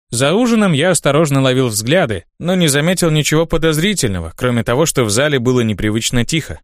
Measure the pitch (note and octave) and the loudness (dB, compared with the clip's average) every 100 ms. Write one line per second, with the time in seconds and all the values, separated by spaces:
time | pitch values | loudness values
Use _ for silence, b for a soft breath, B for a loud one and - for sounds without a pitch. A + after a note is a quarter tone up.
0 | _ A#2 C#3 F#3+ B3 A3+ G3+ D3 F3 D#3+ | _ -2 0 2 2 2 2 2 2 0
1 | D3 C#3+ E3 C#3 C3 B2+ B2+ G#2 A2 E3+ | 0 2 2 2 2 2 0 -2 0 0
2 | D3 F#2+ - _ D#3 F#3 E3 C#3 D#3 F3+ | 0 -4 -10 _ -2 0 2 2 0 0
3 | E3+ D3+ C#3+ D#3 E3 E3 E3 D3+ F#3 G3 | 0 0 0 0 0 0 0 0 -2 -2
4 | B2 F#2 E2 - B2+ A#2+ A2 B2 D#3+ - | -2 -4 -8 -4 -2 -2 -2 0 0 0
5 | A2+ G2+ D3+ C#3 A#2+ B2+ A2+ G2 G#2+ A2 | 0 0 0 0 0 0 0 -2 -2 -2
6 | - B2 A#2 D#3+ - D#2+ | -2 -2 -2 -2 -4 -14